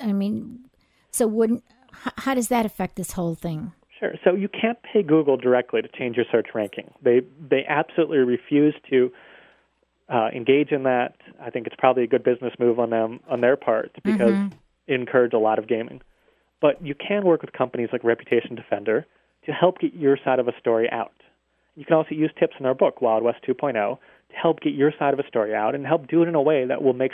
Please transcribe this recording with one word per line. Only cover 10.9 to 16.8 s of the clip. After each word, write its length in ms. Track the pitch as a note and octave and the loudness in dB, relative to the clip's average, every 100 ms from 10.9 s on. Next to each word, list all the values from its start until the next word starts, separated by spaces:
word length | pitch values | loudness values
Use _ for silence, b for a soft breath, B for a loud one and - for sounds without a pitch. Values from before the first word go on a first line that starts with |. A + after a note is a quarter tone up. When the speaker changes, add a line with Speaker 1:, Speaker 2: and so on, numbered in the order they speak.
| B2 B2 _ - - | 0 -2 _ -20 -18
Speaker 2:
I 80 | B2 | -10
think 180 | B2+ A#2 | -8 -10
it's 80 | - | 0
probably 260 | C3 B2 | 2 2
a 40 | A#2 | 2
good 160 | B2 | 2
business 300 | B2 A#2+ B2 - | 2 0 -2 0
move 200 | A#2+ A#2 | 2 2
on 100 | A#2 | 0
them, 300 | A2+ A2 A#2+ - | 0 -2 -6 -6
on 120 | B2 | 0
their 140 | A#2+ C#3 | 2 2
part, 340 | - A2+ - - | 0 -2 -2 -8
because 280 | - G#3+ - | -2 2 2
Speaker 1:
Mm-hmm. 160 | G3 G3+ - _ _ - | 2 -2 -8 _ _ -4
Speaker 2:
it 80 | C3 | -4
encouraged 380 | A#2+ B2+ A#2+ | 0 2 2
a 60 | A#2+ | 2
lot 180 | A2 A2 | 2 0
of 80 | G#2+ | -2
gaming. 340 | A2+ B2 C3+ - _ _ _ _ - | -4 -6 -12 -20 _ _ _ _ -2
But 200 | D3+ C#3 | 0 0